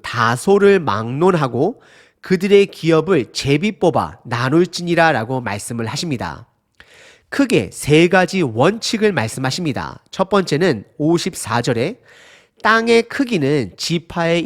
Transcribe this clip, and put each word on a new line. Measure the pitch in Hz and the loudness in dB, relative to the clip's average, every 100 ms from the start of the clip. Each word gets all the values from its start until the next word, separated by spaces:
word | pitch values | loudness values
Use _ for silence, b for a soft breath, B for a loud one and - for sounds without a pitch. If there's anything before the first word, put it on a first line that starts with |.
다소를 | - 117 113 123 - 202 202 196 | -8 0 0 0 2 4 6 4
막론하고 | 135 101 113 135 180 175 135 117 170 - b b b b | 0 -4 -4 0 2 2 0 0 -2 -4 b b b b
그들의 | - 185 190 202 202 | -4 -2 4 4 4
기업을 | - 160 160 156 175 110 | -2 2 2 2 0 0
제비 | - 131 147 214 202 | -6 0 0 0 0
뽑아 | 175 135 85 - | 0 0 -4 -10
나눌지니라"라고 | 127 120 127 160 185 - 175 170 165 131 113 131 | -8 -4 0 2 0 -2 -2 2 2 2 -2 -4
말씀을 | 120 101 - 117 113 | -4 -8 -8 -8 -6
하십니다. | 143 175 123 87 69 - _ _ _ B B B B B | -6 -6 -6 -8 -10 -18 _ _ _ B B B B B
크게 | - 269 151 90 | -2 2 0 -2
세 | - - 151 170 | -8 2 4 6
가지 | 185 180 185 | 2 0 -2
원칙을 | 143 107 156 220 - 220 214 | -2 2 0 0 -6 -2 0
말씀하십니다. | 165 110 - 131 160 165 104 73 - _ | 0 -4 -4 -6 -4 -4 -6 -8 -12 _
첫 | - 185 | -6 0
번째는 | 202 175 147 185 110 - - | 0 0 0 0 -2 -6 -4
오십사 | 147 170 190 - - 113 | 0 0 -2 -8 -4 -2
절에 | 123 113 143 254 b b b b b _ | -2 -2 -4 -6 b b b b b _
땅의 | 214 226 226 233 | 2 2 4 2
크기는 | 233 - 254 202 135 151 98 - | 2 -4 -2 0 0 0 -2 -8
지파의 | - 165 - 170 165 170 | -4 -4 -4 -4 0 0